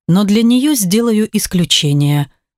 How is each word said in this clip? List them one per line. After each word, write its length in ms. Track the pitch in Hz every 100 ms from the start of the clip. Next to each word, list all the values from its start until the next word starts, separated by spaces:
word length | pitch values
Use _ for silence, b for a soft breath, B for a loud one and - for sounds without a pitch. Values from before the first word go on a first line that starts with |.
| -
но 160 | 180
для 180 | 202 208
нее 320 | 233 247 294
сделаю 540 | 277 185 214 233 214 220 208
исключение. 960 | - 180 170 - 147 143 143 147 143 _ _